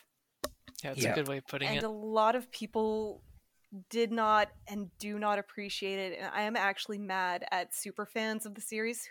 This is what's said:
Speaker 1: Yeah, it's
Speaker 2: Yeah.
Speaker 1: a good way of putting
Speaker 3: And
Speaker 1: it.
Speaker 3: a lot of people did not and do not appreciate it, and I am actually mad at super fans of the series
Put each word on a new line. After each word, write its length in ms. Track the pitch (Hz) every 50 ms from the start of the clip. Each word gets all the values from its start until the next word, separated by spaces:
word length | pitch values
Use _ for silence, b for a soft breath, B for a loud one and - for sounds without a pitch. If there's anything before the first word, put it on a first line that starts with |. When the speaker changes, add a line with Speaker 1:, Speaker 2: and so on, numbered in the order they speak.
| - _ _ _ _ _ _ _ - - - _ _ - - - -
Speaker 1:
Yeah, 80 | 143 135
it's 100 | 135 -
Speaker 2:
Yeah. 80 | -
Speaker 1:
a 40 | -
good 120 | 156 143
way 100 | 139 139
of 80 | 139 -
putting 200 | - - 135 139
Speaker 3:
And 100 | 208 220
Speaker 1:
it. 60 | 143 220
Speaker 3:
a 60 | 220
lot 460 | 214 214 214 220 220 220 214 220 240
of 160 | 247 240 -
people 680 | - - 220 202 - 220 220 220 214 220 214 214 - - - - - - - _ _ _ _ _ 208 190 185 -
did 220 | - 233 233 208
not 380 | 233 226 220 214 214 214 208 208 - - -
and 220 | - 202 208 202 175 -
do 220 | - - 208 208 208
not 180 | 208 208 208
appreciate 600 | 202 202 - - 214 202 202 - - 196 190 196 196
it, 180 | 190 185 170 -
and 120 | 190 185 -
I 100 | 208 208
am 120 | 214 233
actually 420 | 226 190 196 196 - - - 214
mad 480 | 202 208 190 185 190 185 180 175 175 - -
at 240 | - 185 175 - -
super 320 | - - 202 - - 208
fans 400 | - - 226 220 220 214 220 -
of 80 | 208 202
the 60 | 226
series 460 | - - 220 214 220 226 240 226 - -